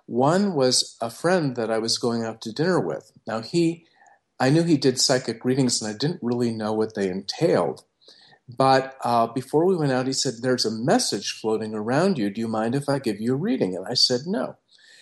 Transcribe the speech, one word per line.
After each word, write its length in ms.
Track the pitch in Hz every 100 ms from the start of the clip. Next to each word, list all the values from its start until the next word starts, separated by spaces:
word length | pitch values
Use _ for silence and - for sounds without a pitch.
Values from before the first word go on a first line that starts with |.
| -
One 480 | 120 139 180 202
was 440 | 156 127 123 - -
a 80 | 117
friend 460 | - 170 185 147 120
that 120 | 110
I 100 | 113
was 180 | 113 117
going 260 | 123 117
out 180 | 113 113
to 120 | 113
dinner 260 | 110 170 170
with. 320 | 87 69 - _ -
Now, 140 | 110
he, 440 | 117 170 165 165 _ _ _ _ _ -
I 100 | 131
knew 140 | 156
he 140 | 170 143
did 240 | 135 127
psychic 420 | - 127 123 110
readings, 380 | 127 135 127 -
and 120 | 107
I 40 | 107
didn't 260 | 143 180
really 280 | 120 120 120
know 200 | 113 107
what 240 | 110 110 -
they 140 | 98
entailed. 760 | 92 - - 165 160 80 - _ _ - - - _ -
But, 500 | 117 135 131 131 -
uh, 240 | 123 117 117
before 360 | 131 - 147 180
we 100 | 180
went 160 | 143
out, 160 | 127 127
he 60 |
said, 280 | 127 139 117
"There's 240 | 127 127 113
a 60 |
message 640 | 110 127 240 - 104 -
floating 420 | - 110 110 107 107
around 420 | 107 139 190 160
you. 140 | 101
Do 100 | 104
you 60 | 113
mind 260 | 113 113
if 160 | 135 143
I 80 | 139
give 240 | 123 101
you 120 | 113
a 40 | 135
reading?" 380 | 202 254 92 90
And 100 | 95
I 80 |
said, 280 | 247 - 123 160
"No." 320 | 220 - - _ _ - -